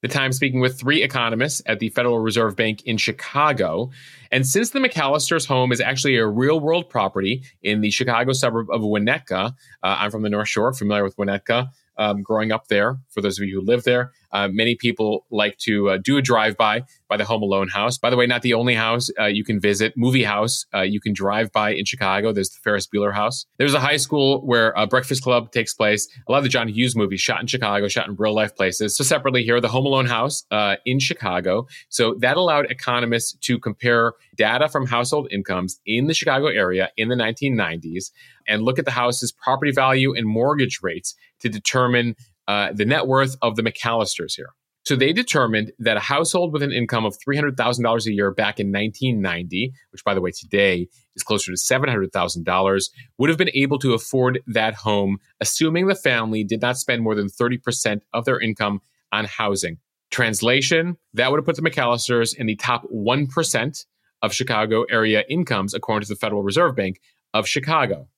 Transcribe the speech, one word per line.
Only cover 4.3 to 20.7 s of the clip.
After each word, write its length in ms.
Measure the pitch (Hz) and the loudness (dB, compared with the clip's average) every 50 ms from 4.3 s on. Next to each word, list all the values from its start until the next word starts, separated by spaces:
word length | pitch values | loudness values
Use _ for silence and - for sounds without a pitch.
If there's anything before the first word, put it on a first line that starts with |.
| - | 0
And 140 | 131 135 | 0 0
since 240 | 131 131 196 233 233 | 2 2 0 0 0
the 80 | - 277 | 0 0
McAllisters' 680 | 262 247 - 160 151 135 143 151 139 - 175 160 135 | 0 0 0 0 0 2 2 0 2 2 0 0 0
home 260 | - 139 127 127 127 123 | 2 2 2 4 2 2
is 80 | 120 | 0
actually 360 | 117 107 135 131 135 143 131 | 0 -2 -2 0 2 2 4
a 100 | 117 113 | 4 2
real-world 640 | 107 104 110 127 139 156 165 147 151 165 175 170 - | 2 2 2 2 2 2 2 2 2 0 0 -2 -2
property 560 | - 123 101 95 - 98 98 95 117 131 131 - _ _ - | -2 0 0 0 0 0 0 0 -2 -2 -6 -12 _ _ -4
in 200 | 98 107 107 107 | -2 0 2 2
the 80 | 107 | 0
Chicago 420 | 101 - 127 123 120 117 123 131 135 | 0 0 0 0 0 0 2 0 0
suburb 360 | 131 135 123 113 113 113 101 | 0 0 0 0 -2 -4 -2
of 100 | 80 117 | -2 -2
Winnetka, 680 | 110 104 104 107 101 110 135 - 135 - 92 92 95 117 | 0 0 0 0 2 2 0 -2 -2 -4 -2 -2 -2 -2
uh, 40 | 131 _ _ - - _ - | -6 _ _ -20 -20 _ -2
I'm 280 | 92 98 - 95 104 | -2 0 0 -2 -4
from 120 | 107 110 107 | -2 -2 -2
the 80 | 107 | -2
North 180 | 104 104 107 107 | 0 -2 -2 -2
Shore, 240 | - 110 104 123 131 | 0 0 0 0 0
familiar 320 | 131 - 101 104 104 101 | 0 -2 0 2 2 0
with 120 | 98 - | 0 -2
Winnetka, 520 | - 101 98 98 101 - - 117 120 127 131 - _ _ _ _ - | -2 -2 -2 -2 -4 -2 0 0 0 0 -2 -8 _ _ _ _ -2
um, 240 | 107 104 104 101 98 | 0 0 0 -2 -2
growing 280 | - 110 110 107 110 | -2 0 0 2 0
up 180 | 110 113 - _ | 0 -2 0 _
there, 300 | 110 101 101 113 131 131 131 _ | 2 2 2 2 0 -4 -10 _
for 100 | - 110 | -8 -2
those 180 | 101 104 95 98 | -2 -2 -2 -2
of 80 | 101 | -4
you 140 | 98 95 95 | -4 -4 -4
who 60 | 92 | 0
live 160 | 98 120 123 120 | 2 0 2 2
there, 280 | 127 123 123 123 127 _ _ _ _ - | 2 2 2 0 -2 _ _ _ _ -2
uh, 160 | 101 101 98 | -2 -2 0
many 260 | 95 104 110 117 120 | 0 2 2 2 0
people 520 | 113 - 120 110 - 110 107 107 - - _ | 0 0 -2 0 0 0 0 0 -2 -6 _
like 280 | 120 104 107 104 104 _ | -2 0 0 0 -2 _
to, 320 | - - 107 104 101 98 | -4 -2 0 2 2 2
uh, 80 | 95 95 | 0 0
do 180 | 95 - 135 | 2 2 2
a 60 | 143 135 | 2 4
drive-by 640 | 127 123 113 110 110 104 - 113 107 107 117 131 _ _ _ _ _ | 4 4 4 4 2 2 2 2 2 2 0 -4 _ _ _ _ _
by 80 | 101 | -2
the 80 | 104 104 | -2 0
Home 180 | 104 117 110 107 | -2 -2 -2 0
Alone 260 | 101 98 98 98 92 | 0 0 0 0 -2
house. 300 | 92 101 101 117 127 - | -2 -2 -2 -2 -2 0
By 100 | - 120 | 0 0
the 80 | 123 | 2
way, 100 | 123 123 | 4 2
not 140 | 123 123 123 | 2 2 0
the 140 | 120 123 117 | 0 2 2
only 200 | 113 120 123 120 | 2 2 2 2
house, 360 | 113 113 113 117 120 123 - - - | 2 2 0 0 0 -2 -4 -2 0
uh, 60 | 110 | 0
you 200 | 104 104 104 107 | 2 2 0 0
can 160 | - 110 101 | 0 -2 2
visit, 340 | 92 104 101 98 110 113 - | 2 2 2 4 0 0 0
movie 260 | - 117 127 127 131 143 | 0 0 2 4 4 2
house, 420 | 104 104 104 107 117 - - - _ | 2 2 0 0 0 -2 -4 -6 _